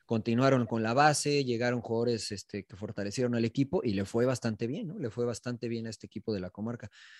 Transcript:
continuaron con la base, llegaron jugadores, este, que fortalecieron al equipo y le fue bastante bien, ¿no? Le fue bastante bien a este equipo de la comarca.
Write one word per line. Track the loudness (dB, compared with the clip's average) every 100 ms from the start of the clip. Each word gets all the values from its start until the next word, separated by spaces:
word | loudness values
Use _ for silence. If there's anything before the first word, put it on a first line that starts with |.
| -2
continuaron | -2 2 4 6 6 4
con | 0
la | 2
base, | 6 6 6 2 2
llegaron | 2 0 0 0
jugadores, | -2 0 0 0 -4
este, | -10 -8 -10 -10
que | -10
fortalecieron | -10 -6 -4 -2 0 2
al | 0
equipo | 0 0 0
y | 0
le | 0 0
fue | 2 2
bastante | 0 -2 -2 -4
bien, | -4 -8
¿no? | -6
Le | -6
fue | -4 -4
bastante | -4 -6 -6 -6
bien | -6 -6
a |
este | -10 -12
equipo | -10 -4
de | -4
la | -6
comarca. | -8 -8 -8 -12 -18 -20 -20